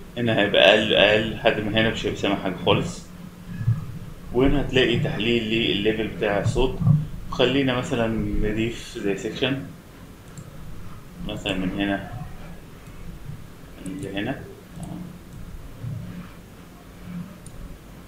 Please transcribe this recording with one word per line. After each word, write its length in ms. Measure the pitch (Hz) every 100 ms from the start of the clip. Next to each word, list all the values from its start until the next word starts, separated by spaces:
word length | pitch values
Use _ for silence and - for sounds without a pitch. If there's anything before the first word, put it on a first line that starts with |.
| - 123
هنا 220 | 120 107
هيبقى 300 | 101 - 85
أقل، 240 | 107 110
أقل 380 | - 101 107 113
لحد 280 | 107 113 104
ما 100 | 104 110
هنا 100 | 110
مش 160 | - 104
هيبقى 140 | -
سامع 160 | 101 95
حاجة 180 | 95 85 -
خالص. 400 | 101 - - - - - - - - - - - - - - -
وهنا 280 | 120 139 143
هتلاقي 380 | 120 127 117 117
تحليل 440 | - - 113 117
للليفل 640 | 110 113 101 95 104 107 104 -
بتاع 240 | 107 101
الصوت. 380 | - 120 127 - - 151 - - -
خلينا 480 | - 123 135 135 123
مثلًا 280 | 123 123 113 110 104 104
نضيف 560 | 107 104 113 - - 120
زي 180 | 101 95
section 460 | 110 - 131 139 139 - - - - - - - - - - - - - - - 87
مثلًا 240 | 101 104 92
من 120 | 92 98
هنا 300 | 101 98 - - - - - - - - - - - - - - - - - - -
لهنا، 540 | - 98 98 113 135 - - - -
تمام. 240 | - - - - - - - - - - - - - - - - - - - - - - 180 180 - - - - - - - -